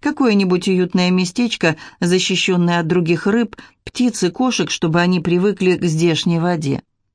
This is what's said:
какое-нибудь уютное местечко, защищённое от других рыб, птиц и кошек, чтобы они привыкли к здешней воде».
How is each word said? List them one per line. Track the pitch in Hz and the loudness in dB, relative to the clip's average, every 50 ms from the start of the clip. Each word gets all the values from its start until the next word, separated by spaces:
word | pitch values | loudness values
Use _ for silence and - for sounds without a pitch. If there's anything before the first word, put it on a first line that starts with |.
какое-нибудь | - 294 302 - 277 233 208 202 196 180 180 185 180 | -6 -4 -2 0 2 2 2 2 2 2 0 0 0
уютное | 196 185 180 180 180 - 180 180 180 | 0 0 0 0 0 0 0 2 2
местечко, | 180 185 185 180 - - 240 226 - - - 165 156 - - - - - | 2 0 0 -2 -2 -2 -2 -2 -2 0 0 0 0 -2 -8 -18 -8 -4
защищённое | 180 175 180 185 180 - 185 175 - - 185 180 175 175 175 170 | 0 0 0 0 0 0 -2 -2 0 0 2 2 2 2 2 0
от | 165 156 | 0 0
других | 175 180 170 160 170 160 - 196 | 0 0 2 0 0 0 0 0
рыб, | 214 233 233 220 - - - - _ _ - | 2 2 0 -2 -6 -12 -20 -20 _ _ -18
птиц | - - - 247 247 226 - 190 | -8 -4 -2 -2 -2 0 -2 -2
и | 170 | -2
кошек, | 175 - 254 254 233 - 175 - | 0 0 -2 0 0 -2 -2 -4
чтобы | - - - 165 156 175 | -4 -2 -2 0 2 2
они | 175 180 185 180 | 2 2 0 0
привыкли | 151 175 170 180 185 208 196 - 185 180 180 | 0 0 0 2 2 0 0 0 0 0 0
к | - - | 0 0
здешней | 175 156 156 170 170 156 143 - 175 170 165 | -2 0 2 2 2 2 0 0 0 0 0
воде». | 165 180 175 156 160 139 135 - - _ _ _ _ _ | 0 -2 -2 -2 -4 -4 -4 -6 -8 _ _ _ _ _